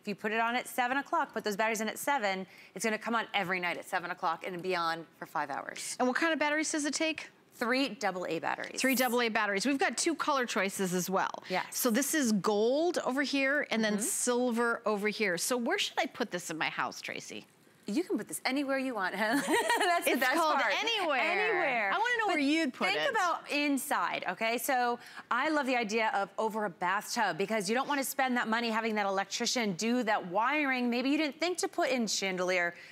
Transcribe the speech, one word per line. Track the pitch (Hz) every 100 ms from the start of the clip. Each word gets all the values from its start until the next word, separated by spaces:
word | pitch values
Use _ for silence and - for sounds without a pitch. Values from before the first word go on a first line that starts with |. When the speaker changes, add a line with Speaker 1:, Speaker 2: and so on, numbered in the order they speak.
Speaker 1:
if | -
you | 196
put | 226
it | 220
on | 226 240
at | -
seven | - 247 269
o'clock, | 269 339 277
put | 226
those | 214 202
batteries | 220 220
in | 220
at | -
seven, | - 285 208 190 185 - -
it's | 196
gonna | 226 214
come | 214
on | 233 208 202
every | 175 185
night | 175 151
at | -
seven | 185 170
o'clock | 175 180 165 -
and | 180
be | 175 180
on | 165 165 160 -
for | 165
five | 160 147
hours. | 135 - - - -
Speaker 2:
And | 254
what | 247
kind | 330
of | 311
batteries | 294 302 311
does | 320 294
it | 277
take? | 320 311 - - _
Speaker 1:
Three | - 226 254 269
double | 208 202 185 180
A | 160
batteries. | - - 110 -
Speaker 2:
Three | 262 254
double | 254 240
A | 233
batteries. | 220 208 196 240
We've | 277
got | 359 233
two | - 311
color | - 277 240
choices | 226 190 - 190 180
as | 175
well. | 185 151 - -
Speaker 1:
Yes. | 180 -
Speaker 2:
So | - 254
this | 220 277 311
is | 247
gold | 214 196 208 226 277 349 320 -
over | 262
here | 277 277 269 294 -
and | 220
then | 220
Speaker 1:
Mm-hmm. | 202
Speaker 2:
silver | 262 - - 240 254 226 240 233 202
over | 208 208
here. | 202 208 175
So | - 254
where | 240 392
should | 254 -
I | 330
put | - 233
this | 175 -
in | 160
my | 135
house, | - 127 -
Tracy? | - - - 107 - _ - - -
Speaker 1:
You | 208
can | 381 311
put | 196
this | 156 -
anywhere | 269 269 269
you | 262
want. | 226 185 185
<laughs> |
That's | 214 269 - 440 640 480 381 339 -
the |
Speaker 2:
It's | 269
Speaker 1:
best | 254 302
Speaker 2:
called | 320 302
Speaker 1:
part. | 233 330
Speaker 2:
Anywhere. | 427 453 349 262
Speaker 1:
Anywhere. | 311 392 - 427 294 247 202
Speaker 2:
I | 349
wanna | 466 480
know | 415
Speaker 1:
But | 330
Speaker 2:
where |
you'd | 277 311 311
put | - -
Speaker 1:
think | 403
Speaker 2:
it. | 605
Speaker 1:
about | 453 359 311 -
inside, | 285 294 277 - 226 170 156 -
okay? | 180 226 240
So | 247 254 240 240 - - -
I | 233 294
love | 302 262
the | 247
idea | 226 226 220
of | 202 196 -
over | 220 214 208
a |
bathtub | - 180 196 - - 208 160
because | 190 220 185
you | 233
don't | 269
wanna | 277
spend | 269 - 262 247
that | 220
money | 226 233
having | 220 226 214
that | 196
electrician | 190 196 - 233 254 220
do | 170 220 247
that | 214 202 175
wiring. | 180 240 302 285 254 247
Maybe | 233 262
you | 302
didn't | 311 -
think | 339 359
to | 392
put | - 320
in | 254 220
chandelier | - 190 185 180 185 175 - -